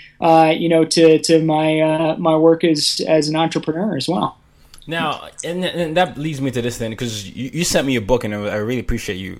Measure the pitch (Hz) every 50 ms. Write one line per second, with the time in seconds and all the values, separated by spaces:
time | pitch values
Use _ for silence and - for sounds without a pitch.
0 | - - _ - - 165 165 160 160 156 156 - 170 165 165 160 160 156 - 175
1 | 165 160 160 151 156 - 165 160 160 160 151 156 156 156 156 156 156 156 156 156
2 | 165 156 156 - 175 160 160 156 160 165 165 165 - 170 156 151 - - - -
3 | - - 160 156 147 151 156 156 165 160 - 160 - 160 156 165 196 220 175 135
4 | - - 175 208 170 - - _ _ _ _ _ _ _ - - - 143 160 165
5 | 165 151 139 - - 78 - - - 156 175 185 185 175 - 165 175 156 156 175
6 | 185 147 - 131 147 165 151 131 135 135 117 123 117 123 117 - 117 110 110 -
7 | 127 120 110 104 98 92 - - 127 135 - 156 175 - - 175 135 139 131 117
8 | 101 92 127 120 - 107 104 104 104 104 95 107 107 113 127 120 - - 120 110
9 | - - 95 92 95 92 -